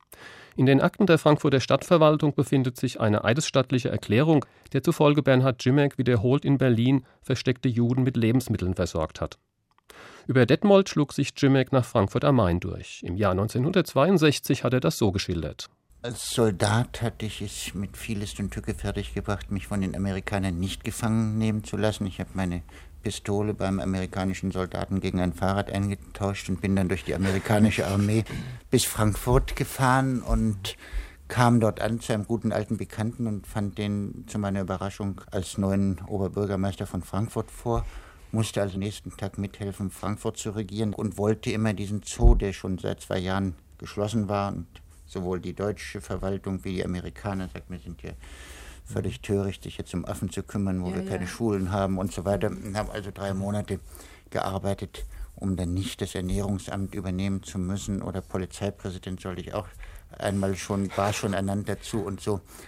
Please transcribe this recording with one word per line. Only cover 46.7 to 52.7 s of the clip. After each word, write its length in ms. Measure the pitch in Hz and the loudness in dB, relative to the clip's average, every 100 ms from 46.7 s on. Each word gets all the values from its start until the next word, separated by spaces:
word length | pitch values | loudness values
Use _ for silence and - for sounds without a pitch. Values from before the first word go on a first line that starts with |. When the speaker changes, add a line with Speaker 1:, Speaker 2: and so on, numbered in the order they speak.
Speaker 2:
die 100 | 90 | -6
Amerikaner 640 | 90 90 87 - 104 95 92 | -4 -6 -8 -8 -6 -6 -8
sagt, 220 | 90 - | -12 -12
wir 80 | 92 | -14
sind 220 | 87 82 | -12 -14
hier 140 | 85 82 - - - - - - | -14 -14 -16 -20 -18 -18 -18 -18
völlig 360 | - 104 98 - | -8 -6 -6 -8
töricht, 420 | - 101 98 95 | -2 -2 -2 -6
sich 160 | - - | -10 -12
jetzt 160 | - | -8
um 100 | 90 | -8
Affen 260 | - 98 92 | -6 -6 -6
zu 120 | - | -6
kümmern, 400 | - 92 98 92 | -6 -4 -2 -2
wo 60 | 90 | -4
Speaker 3:
Ja, 80 | 92 | -4
Speaker 2:
wir 80 | |
Speaker 3:
ja. 40 | 95 | -4
Speaker 2:
keine 200 | 95 90 | -4 -6
Schulen 420 | - 117 101 92 | -2 0 0 0
haben 280 | 101 98 95 | 0 0 0
und 140 | 98 | -4
so 120 | - | -4
weiter. 240 | 92 101 110 | -2 0 -2
Und 280 | 92 107 | -4 -6